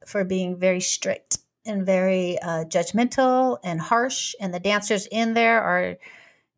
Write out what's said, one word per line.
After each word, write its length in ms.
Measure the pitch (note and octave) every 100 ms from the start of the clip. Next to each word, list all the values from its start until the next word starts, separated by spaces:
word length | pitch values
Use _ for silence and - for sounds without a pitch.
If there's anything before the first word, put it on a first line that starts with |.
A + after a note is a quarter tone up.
| -
for 160 | G#3
being 340 | F#3+ F#3+ F3+ F3+
very 240 | F#3 F#3
strict 560 | F#3 - - - - - _ _ -
and 200 | G#3 F#3
very, 540 | F#3 F#3 F#3 F3+ F3
uh, 240 | F3 E3 D#3+
judgmental 920 | F3+ F3 G#3 B3 - C4 B3+ C4 A#3+
and 160 | F3+ E3
harsh. 540 | D#3+ A#3 B3+ C4 - -
And 100 | G3
the 60 | F3
dancers 460 | F#3+ G#3 G3+ G#3 G3
in 240 | A3 A3+ A3+
there 260 | A3+ A3+
are, 360 | - F3+ F3+ F3+ - - - _ _